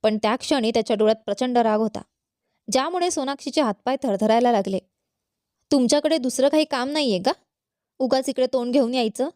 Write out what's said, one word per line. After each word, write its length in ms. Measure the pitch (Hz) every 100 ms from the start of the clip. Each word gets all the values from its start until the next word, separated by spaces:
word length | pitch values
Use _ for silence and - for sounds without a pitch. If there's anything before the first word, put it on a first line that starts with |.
पण 140 | 220 214
त्या 180 | 214 247
क्षणी 360 | - 285 220
त्याच्या 240 | 233 214 214
डोळ्यात 280 | 214 220 -
प्रचंड 320 | 202 254 240
राग 220 | 226 214
होता, 220 | 220 - - _ _ _ _ _ -
ज्यामुळे 400 | 214 285 359 349
सोनाक्षीचे 500 | 320 269 277 - 277
हातपाय 340 | 254 202 - 269
थरथरायला 480 | 262 196 214 226 247
लागले. 280 | 226 196 190 _ _ _ _ _ _ _ _ _
"तुमच्याकडे 460 | 285 247 294 302 320
दुसरं 320 | 254 - 269
काही 160 | 311 311
काम 240 | 262 247
नाहीये 320 | 302 277 190
का? 100 | 185 381 _ _ _ _ _ _
उगाच 300 | 254 262 269
इकडे 160 | 262 254
तोंड 200 | 262 240
घेऊन 200 | 254 233
यायचं?" 360 | 254 226 - 277